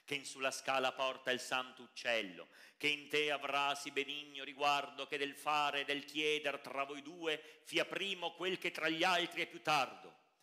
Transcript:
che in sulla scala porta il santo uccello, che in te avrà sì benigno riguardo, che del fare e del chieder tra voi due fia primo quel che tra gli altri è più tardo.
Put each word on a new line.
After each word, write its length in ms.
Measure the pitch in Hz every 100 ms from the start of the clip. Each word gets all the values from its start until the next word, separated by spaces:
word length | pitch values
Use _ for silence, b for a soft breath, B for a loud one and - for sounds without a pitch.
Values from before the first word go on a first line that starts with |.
che 100 | B
in 100 | 143
sulla 260 | 131 135 131
scala 420 | - - 135 131
porta 380 | 135 131 131 127
il 80 | 127
santo 440 | - 131 127 117
uccello, 680 | 120 - 127 113 98 85 80 B B B
che 120 | 147
in 200 | 147 143
te 220 | 151 151
avrà 440 | 139 135 139 143
sì 160 | 139 147
benigno 520 | 135 139 147 147 139
riguardo, 640 | 135 135 143 143 135 131 135
che 120 | 143
del 160 | 143
fare 460 | 135 147 151 147 143
e 40 |
del 200 | 139 143
chieder 540 | 147 151 151 151 147 139
tra 240 | - 131
voi 200 | 139 147
due 580 | 147 175 160 151 - -
fia 220 | - 160
primo 500 | 151 165 196 185 170
quel 240 | - 185 180
che 120 | 175
tra 180 | 156 160
gli 160 | 160
altri 380 | 180 175 165 165
è 40 | 170
più 160 | 170
tardo. 560 | 156 147 123 - 90 - _ _